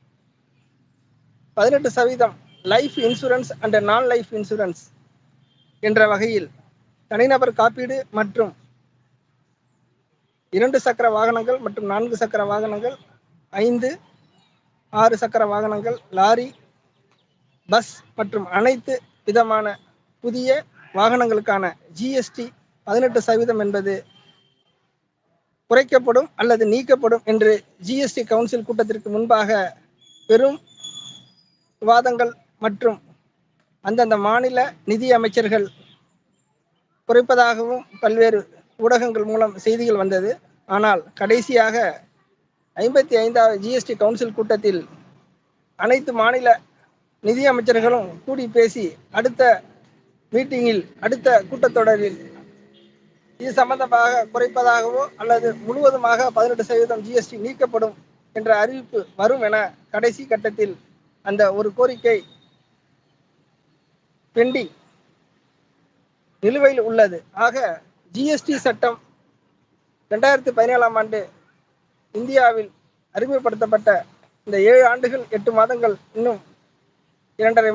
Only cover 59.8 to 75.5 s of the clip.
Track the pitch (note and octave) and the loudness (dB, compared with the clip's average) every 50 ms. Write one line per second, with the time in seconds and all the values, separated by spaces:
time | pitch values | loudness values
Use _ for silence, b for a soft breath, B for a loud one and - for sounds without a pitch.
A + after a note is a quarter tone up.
59.8 | _ _ - G#3 A#3 A#3+ A3+ - C4+ C4 A3+ G#3 G#3+ A3 G#3 A3 G#3+ G3 F3 - | _ _ -6 -2 -2 -2 -4 -6 -6 -6 -4 -4 -4 -6 -4 -4 -4 -6 -6 -12
60.8 | _ _ _ _ _ _ _ _ _ G3 G3+ G3+ G#3 F#3+ G3 G#3 G#3+ G#3 F#3+ B3 | _ _ _ _ _ _ _ _ _ -6 0 0 0 0 0 -2 -4 -4 -2 0
61.8 | B3+ B3+ B3 A#3 - A#3 A3+ G3 - - _ _ _ _ _ _ _ _ _ _ | -2 -2 -2 -2 0 0 0 0 -4 -10 _ _ _ _ _ _ _ _ _ _
62.8 | _ _ _ _ _ _ _ _ _ _ _ _ _ _ _ _ _ _ _ _ | _ _ _ _ _ _ _ _ _ _ _ _ _ _ _ _ _ _ _ _
63.8 | _ _ _ _ _ _ _ _ _ _ _ A#3 A#3+ B3+ B3+ C4+ G#3 D#3 - _ | _ _ _ _ _ _ _ _ _ _ _ 0 0 0 -2 -4 -6 -8 -12 _
64.8 | _ _ _ _ _ _ _ _ _ _ _ _ _ _ _ _ _ _ _ _ | _ _ _ _ _ _ _ _ _ _ _ _ _ _ _ _ _ _ _ _
65.8 | _ _ _ _ _ _ _ _ _ _ _ _ G3 G#3+ C4 C#4+ C#4 C4+ C4+ B3 | _ _ _ _ _ _ _ _ _ _ _ _ -2 -2 2 4 4 4 4 2
66.8 | G#3+ A3+ A3+ A3+ G#3+ G3 F3 D#3+ - _ _ G3 A#3 B3 A#3 C4+ A#3+ F#3 E3 D#3+ | -2 0 2 2 2 2 0 -6 -14 _ _ -2 -2 -2 0 -2 -4 -6 -6 -10
67.8 | _ _ _ _ _ _ F3 A3+ C#4 D4+ D4+ - - - C#4+ B3+ - B3+ A3 - | _ _ _ _ _ _ -8 -6 -2 -2 -2 -2 -2 -4 -6 -2 -2 -4 -2 0
68.8 | B3 A#3+ A#3 - _ _ _ _ _ _ _ _ _ _ _ _ _ _ _ _ | -2 -2 -2 -6 _ _ _ _ _ _ _ _ _ _ _ _ _ _ _ _
69.8 | _ _ _ _ _ _ G#3+ A3 B3+ C#4 C#4 C4 B3+ C4 A#3+ A3+ A#3 A#3+ B3 B3 | _ _ _ _ _ _ -2 2 4 4 2 2 0 -2 0 2 2 2 2 2
70.8 | A#3 A3+ A3+ A3 A3 A3 G#3+ G#3 F#3 - _ _ _ _ _ _ _ _ _ _ | 2 2 0 -2 -2 -2 -6 -8 -8 -10 _ _ _ _ _ _ _ _ _ _
71.8 | _ _ _ _ _ _ - G#3+ A#3+ B3+ C4+ C4 B3 A#3 A3+ A3 G#3 F#3+ - _ | _ _ _ _ _ _ -10 -10 -8 0 2 4 4 4 2 0 -4 -8 -14 _
72.8 | _ _ _ _ _ _ - G3 A#3 C4 C#4 C4 B3+ A#3 A3 G#3+ A3+ G#3+ A3 G#3+ | _ _ _ _ _ _ -8 -6 -4 -2 -2 -2 -2 -2 -2 -2 0 0 0 2
73.8 | G#3+ G#3+ G3 F3 - - _ _ _ _ _ _ _ G#3+ G3 G3 G3 A3 B3 B3+ | 4 2 2 2 -2 -8 _ _ _ _ _ _ _ -4 0 2 6 6 8 8
74.8 | B3+ A#3 A#3+ B3+ B3+ A#3+ C4 C4 A#3 - A3 G3+ G3+ A#3+ | 6 6 4 2 -2 -4 -4 -6 -6 -8 -8 -4 -4 0